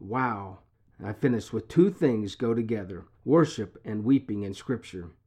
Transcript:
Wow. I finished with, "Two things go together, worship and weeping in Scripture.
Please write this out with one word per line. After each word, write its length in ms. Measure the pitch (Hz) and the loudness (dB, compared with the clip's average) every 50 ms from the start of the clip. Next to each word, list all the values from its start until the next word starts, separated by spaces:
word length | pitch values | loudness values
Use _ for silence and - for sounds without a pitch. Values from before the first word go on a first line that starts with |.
Wow. 580 | - 95 110 127 131 123 113 101 98 95 92 - _ _ _ _ _ _ _ - | -8 -4 -2 0 0 0 -2 -4 -8 -10 -14 -18 _ _ _ _ _ _ _ -12
I 120 | - 98 107 | -8 -8 -4
finished 400 | - - 135 120 110 - - - | 0 2 2 2 2 -2 -4 -6
with, 140 | 110 - - | -6 -6 0
"Two 240 | - 156 175 202 | 4 4 4 4
things 440 | 190 - 165 139 117 110 107 98 - | 4 2 2 2 2 0 -2 -4 -6
go 180 | - 123 117 113 | -2 0 0 0
together, 520 | 117 117 110 117 107 95 90 95 85 - - _ _ - | 0 0 -2 -4 -4 -6 -8 -12 -12 -14 -16 _ _ 0
worship 540 | 120 139 170 156 156 - - 107 95 - - - | 4 4 6 4 4 2 -4 -8 -8 -10 -12 -10
and 180 | 107 107 107 107 | -6 -6 -2 2
weeping 400 | 117 135 135 - - 107 101 101 | 4 4 4 2 0 -6 -4 -4
in 100 | 98 98 | -6 -8
Scripture. 580 | - - - 127 113 - - - 92 87 82 - _ _ | -8 -6 -6 -6 -6 -6 -10 -12 -12 -12 -14 -16 _ _